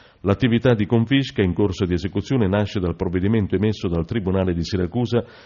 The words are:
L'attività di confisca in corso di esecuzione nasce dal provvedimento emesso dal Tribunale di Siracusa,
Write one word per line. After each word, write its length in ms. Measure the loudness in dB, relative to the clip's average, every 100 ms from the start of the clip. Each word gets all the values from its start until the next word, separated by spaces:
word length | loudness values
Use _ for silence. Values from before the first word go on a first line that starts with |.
| -20 _
L'attività 520 | -2 2 2 2 4 2
di 100 | 2
confisca 560 | 0 2 0 0 0
in 100 | 0
corso 320 | 2 0 0
di 120 | -2 0
esecuzione 520 | -2 -4 -2 0 2
nasce 320 | 0 0 -2
dal 160 | -2 -2
provvedimento 600 | -2 0 0 0 0 0
emesso 320 | 0 -2 -2
dal 180 | -2 -2
Tribunale 480 | -2 -2 0 0
di 100 | -2
Siracusa, 640 | -2 -2 -2 -2 -2 -2 -4 -10